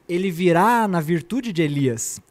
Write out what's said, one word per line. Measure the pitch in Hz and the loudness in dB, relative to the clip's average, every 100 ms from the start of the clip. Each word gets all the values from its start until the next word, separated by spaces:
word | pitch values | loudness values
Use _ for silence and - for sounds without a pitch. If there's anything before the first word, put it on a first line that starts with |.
| - | -6
ele | 175 190 | -4 -4
virá | 165 180 170 208 240 214 | 0 2 4 4 4 2
na | 175 | 0
virtude | 151 170 - 247 240 | 0 -2 -2 -6 -4
de | 165 | -2
Elias, | 156 143 131 117 - - - | -2 0 0 -2 -6 -10 -14